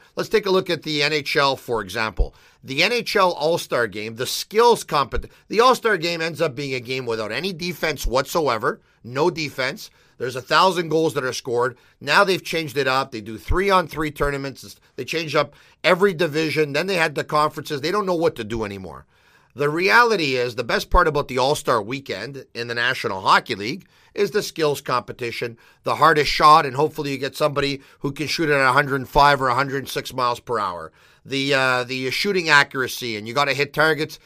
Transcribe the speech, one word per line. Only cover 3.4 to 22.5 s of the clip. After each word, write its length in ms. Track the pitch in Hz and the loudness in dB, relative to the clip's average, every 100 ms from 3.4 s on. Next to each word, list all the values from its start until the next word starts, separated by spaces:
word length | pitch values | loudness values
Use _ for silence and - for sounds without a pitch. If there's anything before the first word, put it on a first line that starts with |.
| 151 170 - 143 113 | 0 0 -2 -2 -2
Game, 300 | 101 107 113 | -4 -10 -6
the 100 | 123 | -6
skills 560 | - - 208 240 233 | -6 -2 2 4 4
compet-, 480 | - 151 131 - - _ - | 0 -2 -2 -4 -8 _ -4
the 140 | 196 | 2
All-Star 360 | 254 240 226 190 | 4 4 2 0
Game 240 | 170 170 | 0 -2
ends 200 | 160 139 | -4 -2
up 120 | 160 | -4
being 220 | 123 143 131 | -4 -6 -6
a 40 | |
game 280 | 117 131 120 | -6 -6 -4
without 240 | 113 107 | -4 -4
any 220 | 117 185 | -4 -6
defense 520 | 165 175 165 165 139 131 | -6 -8 -4 -4 -2 -2
whatsoever, 760 | 120 139 180 143 113 131 - _ _ | 0 0 0 0 0 -2 -6 _ _
no 280 | 110 131 170 | -8 0 0
defense. 580 | 160 147 127 127 - - _ _ - | 0 -6 -4 -4 -6 -14 _ _ -10
There's 160 | 123 131 | -8 -8
a 60 | |
thousand 480 | - 156 190 175 165 | 0 4 4 2 0
goals 260 | 156 160 139 | 0 0 0
that 80 | |
are 100 | 127 | -4
scored. 420 | 117 - 120 127 120 _ _ | -4 -4 -2 -2 -4 _ _
Now 240 | 131 165 | 0 4
they've 200 | 196 175 | 4 0
changed 340 | - 165 156 127 | -2 -6 -4 -2
it 100 | 131 | 0
up. 240 | 131 135 | 0 -2
They 100 | 110 | -8
do 180 | 104 107 | -10 -10
three-on-three 720 | - 170 196 185 165 143 156 | -4 -2 2 2 2 -4 -6
tournaments. 680 | 143 143 139 139 120 101 - _ - | -4 -4 -4 -8 -12 -18 -20 _ -12
They 100 | 127 | -8
changed 300 | 160 160 147 | -6 -2 0
up 200 | 143 - _ _ | 0 -4 _ _
every 300 | 156 180 202 | 2 4 4
division. 600 | 165 170 147 160 139 147 | 2 0 0 0 0 0
Then 120 | 143 185 | 0 -2
they 120 | 185 | 0
had 180 | 160 147 | 0 -2
the 80 | |
conferences. 580 | - 151 151 151 - 147 | -2 0 0 -2 -8 -6
They 80 | 147 | -2
don't 160 | 202 190 | -2 0
know 80 | |
what 220 | 175 165 156 | 0 0 -2
to 80 | |
do 200 | 107 113 | -6 -6
anymore. 440 | 104 101 92 67 - _ _ _ _ 117 | -6 -8 -14 -16 -20 _ _ _ _ -4
The 140 | 147 | -2
reality 640 | 160 185 220 240 208 143 127 | 0 4 6 6 2 0 0
is 200 | 123 117 | -2 -4
the 80 | |
best 260 | 117 196 - | -4 -4 2
part 180 | 180 170 | 2 4
about 200 | 143 139 | 2 -2
the 100 | 127 | 0
All-Star 420 | 131 151 - 120 | 0 0 0 0
Weekend 680 | 101 135 135 98 117 139 - | -2 -8 -8 -8 -10 -14 -14